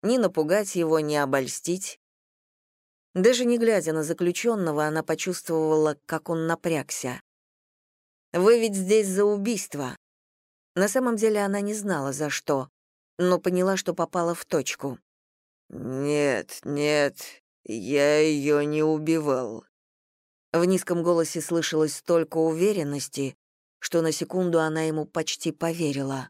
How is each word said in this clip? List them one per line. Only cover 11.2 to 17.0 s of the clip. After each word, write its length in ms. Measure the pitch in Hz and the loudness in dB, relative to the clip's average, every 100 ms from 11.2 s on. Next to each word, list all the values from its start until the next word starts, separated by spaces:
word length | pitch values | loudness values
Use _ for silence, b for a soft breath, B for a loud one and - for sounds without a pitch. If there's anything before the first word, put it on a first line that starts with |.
| 220 208 | 2 2
она 200 | 202 202 | 0 -2
не 120 | 202 | -2
знала, 400 | 214 202 170 139 | -4 -2 -2 -2
за 160 | 135 151 | -4 -4
что, 400 | 139 - 139 131 _ _ _ _ _ | -4 -2 -2 -2 _ _ _ _ _
но 220 | 180 180 | 0 2
поняла, 360 | 180 180 185 190 | 0 0 0 0
что 180 | - | -4
попала 400 | 170 170 180 170 | -4 -4 -2 -2
в 120 | 170 - | -4 -2
точку. 520 | 165 127 - 139 123 _ _ _ _ _ _ _ | -4 -2 -6 -8 -10 _ _ _ _ _ _ _
«Нет, 880 | - 117 131 143 147 147 120 - - | -12 -8 -6 -2 0 2 0 -4 -12
нет, 540 | - 143 147 151 | -6 -2 0 2